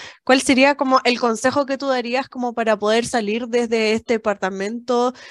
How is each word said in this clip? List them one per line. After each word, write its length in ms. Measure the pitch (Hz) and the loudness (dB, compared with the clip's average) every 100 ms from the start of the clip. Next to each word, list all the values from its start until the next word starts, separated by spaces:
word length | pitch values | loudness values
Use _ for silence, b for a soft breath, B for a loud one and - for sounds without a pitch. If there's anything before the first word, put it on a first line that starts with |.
| B B | B B
¿Cuál 200 | - 262 | 2 2
sería 340 | 269 254 269 285 | 4 4 4 4
como 240 | 269 262 | 2 2
el 140 | 240 240 | 2 0
consejo 480 | 233 220 262 277 269 | 0 0 0 0 -2
que 120 | 269 | -2
tú 100 | 277 | -2
darías 400 | 254 233 247 269 | -2 -2 -4 -4
como 260 | 254 240 | -6 -6
para 220 | 233 226 208 | -2 0 0
poder 280 | 208 226 233 | 2 2 0
salir 420 | 240 208 226 240 | -2 -2 -4 -2
desde 460 | 240 233 226 214 | -2 0 0 0
este 200 | 220 - | 0 -2
departamento 1000 | 220 220 202 190 190 202 233 240 240 247 254 B | -2 -2 -2 -4 -4 -6 -6 -2 0 0 -4 B